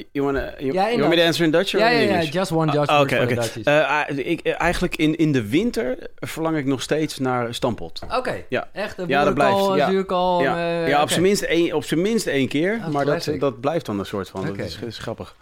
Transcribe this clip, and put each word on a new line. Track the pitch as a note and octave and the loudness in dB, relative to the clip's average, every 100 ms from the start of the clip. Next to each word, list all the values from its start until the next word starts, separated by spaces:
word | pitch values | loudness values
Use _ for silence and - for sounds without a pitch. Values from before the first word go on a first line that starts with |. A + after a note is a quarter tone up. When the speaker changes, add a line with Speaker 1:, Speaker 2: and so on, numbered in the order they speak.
| - | -8
Speaker 1:
you | C#3+ | -4
wanna, | C#3 C#3 - - | -2 -2 -6 -6
you, | C3 | -4
Speaker 2:
Yeah, | F3+ G#3+ | 0 0
in | A#3+ | 2
Speaker 1:
you | |
want | - | 2
me | E3+ | 4
Speaker 2:
Dutch. | |
Speaker 1:
to | E3+ | 4
answer | E3 | 4
in | E3 | 2
Dutch | D#3+ G3 | 2 2
or | G3+ | 2
Speaker 2:
Yeah, | A3+ | 4
Speaker 1:
in | A#3+ | 4
Speaker 2:
yeah, | G#3+ | 2
yeah, | F3+ | 2
Speaker 1:
English? | D#3 | 0
Speaker 2:
just | E3 F#3+ | -2 0
one | D#3+ D#3 | 0 2
Speaker 1:
Ah, | |
Speaker 2:
Dutch | D3 D3 | 2 4
word | D3 | 4
Speaker 1:
oké, | C#3 B2 | 4 2
Speaker 2:
for | A#2+ | 2
the | |
Speaker 1:
oké. | A#2+ | 0
Speaker 2:
Dutchies. | A2+ A#2 | -2 -2
Speaker 1:
Eh, | B2 D3 C3+ | 2 4 4
ah, | D3+ - C#3 | 0 0 -2
ik, | C#3 E3 | -2 -2
eh, | E3 - | -2 0
eigenlijk | D#3+ F3+ F3+ - | 0 0 -2 2
in, | D#3 D#3+ | 0 4
in | D#3 | 2
de | C3 G#2 | 2 2
winter | C#3+ A#3 A3+ B2+ - D3+ - | 2 2 -2 -4 -6 -10 -12
verlang | - - D#3+ D#3 | -10 -4 -2 0
ik | C3+ | 0
nog | C3 | -2
steeds | - D3+ D3+ - | 0 -2 -2 -2
naar | B2+ B2 A#2+ | -2 0 -2
stampot. | A#2+ B2+ G#2 E2 - - A#3+ | -2 -2 -2 -6 -10 -6 -4
Speaker 2:
Oké. | B3+ G#2 - | -4 -6 -4
Speaker 1:
Ja. | A#2+ - | -4 -4
Speaker 2:
Echt, | - G#3 - | -8 -8 -6
een | F3 | -2
Speaker 1:
Ja, | C#3 | 2
dat | D3 | 2
Speaker 2:
boerenkool, | C3 D3 G3 G3 | 4 4 4 4
Speaker 1:
blijft, | F#3+ C#3 | 4 2
ja. | |
Speaker 2:
zuurkool, | F#3+ F#3+ F#3 F3+ F3+ | 2 0 0 2 2
Speaker 1:
Ja. | C#3 E3+ E3+ E3+ | 2 0 -2 -2
Speaker 2:
eh, | E3 | 2
Speaker 1:
Ja, | C#3+ | 2
op | |
Speaker 2:
oké. | D3+ | 2
Speaker 1:
zijn | E3+ | 2
minst | F#3 G#3 | 2 2
één, | F3 E3 E3+ | 2 2 2
op | D3+ | 0
zijn | - D#3 | 0 0
minst | G3 A3+ E3+ | 2 0 0
één | C#3 B2+ | 0 0
keer, | C#3+ F3+ | 0 0
Speaker 2:
Oh, | A3+ E3 | -2 -2
Speaker 1:
maar | C#3+ | -2
dat, | C#3 | 0
Speaker 2:
classic. | C3+ D3 C#3 | 0 -2 -2
Speaker 1:
dat | C#3 A#2 | -2 -2
blijft | C3+ E3 - | -2 -2 -2
dan | G2+ | -4
een | F#2 | -4
soort | G2+ F#2 | -6 -6
van. | G2 - | -6 -6
Speaker 2:
Oké. | G2+ | -6
Speaker 1:
Dat | G#2+ | -8
is, | - A#2+ | -8 -10
is | - | -8
grappig. | A#2+ A2 - - | -8 -8 -12 -12